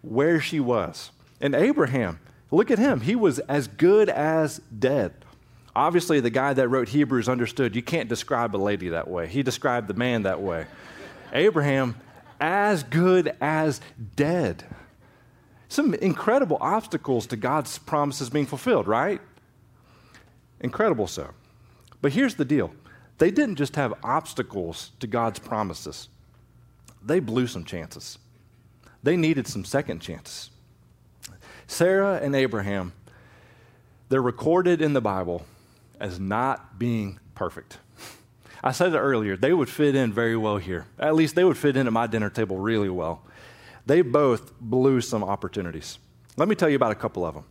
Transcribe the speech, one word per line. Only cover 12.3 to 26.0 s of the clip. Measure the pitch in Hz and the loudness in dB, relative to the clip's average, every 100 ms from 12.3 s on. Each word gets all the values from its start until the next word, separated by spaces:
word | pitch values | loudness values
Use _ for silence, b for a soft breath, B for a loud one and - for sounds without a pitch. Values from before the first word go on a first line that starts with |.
| B | B
as | 156 196 208 185 | -2 2 2 0
good | 120 160 180 185 156 - | 0 2 4 4 2 -2
as | 143 156 156 135 B - 107 | -2 0 0 -2 B -16 -10
dead. | - 143 175 120 - - B B B B B B B B B B | -2 0 2 -2 -4 -14 B B B B B B B B B B
Some | - 294 | 0 0
incredible | 165 190 147 - 262 220 151 | 2 0 0 2 2 2 0
obstacles | 139 214 - 151 - 123 104 | 0 -2 -4 -6 -2 -2 -2
to | 120 | -6
God's | 123 120 123 - | -2 -2 -4 -12
promises | - 151 143 135 123 | -4 -2 -2 -4 -4
being | 147 139 | -2 -2
fulfilled, | 143 254 208 196 | -4 0 0 2
right? | 110 165 202 - - _ _ _ _ b b b b b b _ _ | 0 0 -4 -10 -20 _ _ _ _ b b b b b b _ _
Incredible | 123 - 214 127 92 | -8 -2 0 0 -4
so. | - 69 - b b b b b b | -6 -12 -16 b b b b b b
But | 143 | 0
here's | 156 269 - | 2 0 0
the | |
deal. | 135 147 87 - b b b _ | 0 0 0 -6 b b b _
They | 170 | 2
didn't | 208 277 147 | 4 0 0
just | 143 - | -2 0
have | 127 - | -2 -4
obstacles | - 147 - - 110 101 85 82 - - | -2 -2 -2 -8 -6 -6 -8 -10 -16 -12
to | 113 | -4
God's | 117 117 98 | -2 -2 -4
promises. | - 110 98 80 76 - | -6 -4 -4 -6 -12 -14